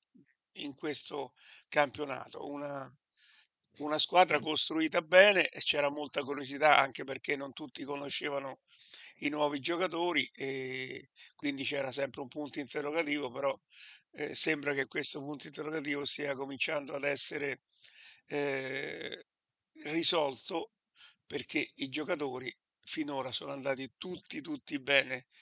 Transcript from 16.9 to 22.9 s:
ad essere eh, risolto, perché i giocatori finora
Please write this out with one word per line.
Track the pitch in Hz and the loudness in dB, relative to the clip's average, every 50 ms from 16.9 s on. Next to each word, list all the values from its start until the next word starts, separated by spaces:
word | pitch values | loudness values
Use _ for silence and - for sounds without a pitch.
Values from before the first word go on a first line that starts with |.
| 143 | -6
ad | 143 | -2
essere | 139 143 139 135 - - 160 147 143 143 127 - _ _ _ _ - - - - - - - - _ | 0 0 0 0 -2 -6 -4 -4 -4 -4 -4 -6 _ _ _ _ -20 -20 -20 -20 -20 -20 -20 -20 _
eh, | - 151 147 143 143 135 135 135 131 135 135 143 151 - - - - - - - _ _ _ _ _ _ _ _ _ _ 320 302 | -4 -2 0 0 0 0 -2 -2 -4 -4 -4 -4 -6 -6 -6 -8 -8 -8 -10 -12 _ _ _ _ _ _ _ _ _ _ -10 -6
risolto, | - 156 165 165 - 180 165 147 139 127 - - - 190 165 - - _ _ _ _ _ - - - - _ _ | -2 0 2 2 4 4 4 2 2 0 -4 -8 -6 -4 -4 -4 -6 _ _ _ _ _ -20 -20 -20 -20 _ _
perché | - 143 135 - - - 151 - - _ | -8 -6 -6 -4 -2 -2 -2 -2 -2 _
i | - 139 135 | -8 -8 -6
giocatori | 127 151 151 - 180 143 147 135 127 127 131 120 - _ _ _ _ _ | -4 -4 -2 -2 -2 -2 -2 -4 -4 -6 -8 -10 -12 _ _ _ _ _
finora | - - | -16 -8